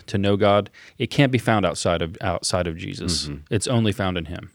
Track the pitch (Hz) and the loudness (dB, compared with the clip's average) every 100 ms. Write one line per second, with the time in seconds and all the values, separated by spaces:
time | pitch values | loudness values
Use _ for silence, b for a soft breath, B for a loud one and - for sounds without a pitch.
0 | - 101 98 101 104 101 101 B B B | -6 0 2 4 4 4 2 B B B
1 | 120 - 135 123 123 110 90 73 95 82 | -2 2 4 4 2 2 2 0 0 0
2 | 82 - 98 85 - 90 85 82 98 95 | -2 -4 -4 -2 -2 -2 -2 -4 -8 -6
3 | 90 78 73 71 - 104 - 117 110 98 | -4 -4 -4 -10 -4 -4 0 0 2 0
4 | 95 90 78 87 - | -2 -2 -6 -10 -14